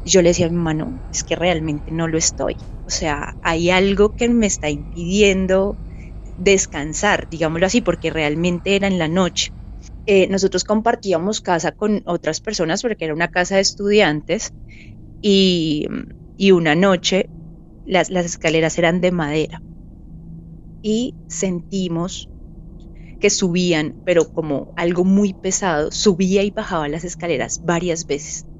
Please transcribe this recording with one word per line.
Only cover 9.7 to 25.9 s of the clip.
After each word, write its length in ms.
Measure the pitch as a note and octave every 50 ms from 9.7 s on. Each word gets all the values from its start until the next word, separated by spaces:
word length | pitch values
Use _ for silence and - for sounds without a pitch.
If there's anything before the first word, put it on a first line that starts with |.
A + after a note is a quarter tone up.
| - - - - - - -
Eh, 200 | - G3+ F#3+ F#3 F3+
nosotros 340 | F#3+ G3 G3 F#3+ F#3+ F#3 -
compartíamos 760 | - G#3+ A3 A3 A#3 A#3+ A#3+ - G3 F3+ D#3+ E3+ G3 A3 -
casa 300 | - - F3+ E3 - E3
con 300 | - - - G#3 G#3 F#3+ -
otras 360 | - E3+ E3 - - D#3+ -
personas 400 | - - G#3+ - F3 D#3+ E3 G3+ -
porque 220 | B3 G#3+ - E3
era 80 | D#3+ D3+
una 120 | D#3+ E3+ E3+
casa 260 | - F3+ F3+ - G3
de 60 | G3
estudiantes 920 | G3 - - - G3+ G3+ G#3 G#3+ G3+ D#3+ D3+ D3+ - - E3 A3+ - - - - - - - - - - - - - - - -
y, 680 | - G#3 G3 G3 F#3+ F#3+ F3+ E3+ D#3+ D#3+ D3 D3+ - - - - - - - - - - -
y 140 | - F#3+ G3
una 240 | F#3+ F3 E3 D#3 D3
noche 560 | E3 F#3+ G3 F#3+ F3+ - - F#3+ F#3 - - - - - - - - - - - - -
las, 240 | - G3 F3+ D#3+ -
las 140 | F#3+ F3+ F3
escaleras 520 | E3+ - - - E3 D#3 D#3+ D#3+ D#3+ - -
eran 220 | E3+ E3 E3 F#3
de 100 | F3 F3+
madera 500 | F3 F3 D#3+ C#3+ D3 D#3+ D3+ - D#3+ E3 - - - - - - - - - - - - - - - - - - - - - - - - -
y 320 | G#3 G#3+ A3+ B3 C4 - - -
sentimos 1040 | - - - - F#3+ F3+ F3 E3 - G3 G3 F#3 F3 E3 E3 E3+ F#3+ - - - - - - - - - - - - - - - - - - - - - -
que 100 | - G3+
subían, 640 | G3+ - G3+ F3+ E3+ F3+ F3+ F3 E3 D#3 D#3+ D3+ - - -
pero 240 | F#3 F3+ E3+ D#3 -
como 400 | - - D#3 D3+ C#3+ C3 - - -
algo 280 | E3+ E3+ E3+ F3+ F3 F#3
muy 300 | F#3+ G3 G3 G#3 G3+ F#3+
pesado, 580 | - - F#3+ F#3 - G3+ F#3 D#3+ D3 D3+ -